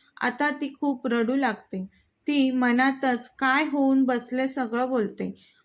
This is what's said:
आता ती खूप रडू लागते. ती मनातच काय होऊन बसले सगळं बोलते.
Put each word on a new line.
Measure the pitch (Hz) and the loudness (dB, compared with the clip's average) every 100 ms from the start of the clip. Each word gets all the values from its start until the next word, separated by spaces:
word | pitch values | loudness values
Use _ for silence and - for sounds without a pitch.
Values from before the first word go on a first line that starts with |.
| _ - | _ -6
आता | 247 233 294 | -4 -2 -2
ती | 294 285 - | -2 -6 -4
खूप | 285 247 262 | -2 -2 -2
रडू | 233 226 269 | 0 0 0
लागते. | 262 208 - 190 190 _ _ _ - | 0 -2 -8 -10 -10 _ _ _ -2
ती | 294 262 | 2 2
मनातच | 254 247 240 262 262 277 240 - | 2 2 4 2 2 0 -2 -6
काय | - 269 269 302 | -4 0 2 0
होऊन | 285 269 269 | 2 4 4
बसले | 254 247 240 254 262 | 2 0 -2 -4 -2
सगळं | 262 240 240 254 | -2 -4 -2 0
बोलते. | 254 196 - 190 196 _ _ | 0 -2 -4 -10 -10 _ _